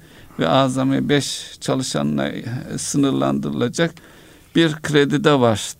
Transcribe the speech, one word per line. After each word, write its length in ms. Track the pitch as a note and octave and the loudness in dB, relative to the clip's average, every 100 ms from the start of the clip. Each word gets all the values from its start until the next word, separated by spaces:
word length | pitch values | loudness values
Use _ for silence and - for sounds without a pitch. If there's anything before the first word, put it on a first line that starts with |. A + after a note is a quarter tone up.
| - - - - | -10 -20 -16 -2
ve 100 | D#3+ | 2
azami 600 | C#3 C3+ C3 C3 C3+ C3 | 4 2 0 0 0 2
beş 480 | C#3+ - - - - | 0 0 -8 -12 -8
çalışanla, 680 | - C3+ B2+ D3+ D2 C#2+ C#2 | -4 -2 -2 -2 -2 -2 -4
e, 160 | - - B2 - - | -6 -8 -8 -8 -8
sınırlandırılacak 1160 | - D3 C#3 C3+ C3+ C#3 C#3+ C#3+ A#2+ - E3 - - - - - - E3 | -4 0 0 2 0 0 -4 -2 -2 0 -2 -4 -20 -20 -20 -20 -4 0
bir 160 | E3 | 0
kredi 520 | D3 - D3 C#3+ D3 | -2 0 2 4 4
de 160 | D3+ C#3+ | 4 4
var. 340 | A#2 G#2 - | 4 2 -4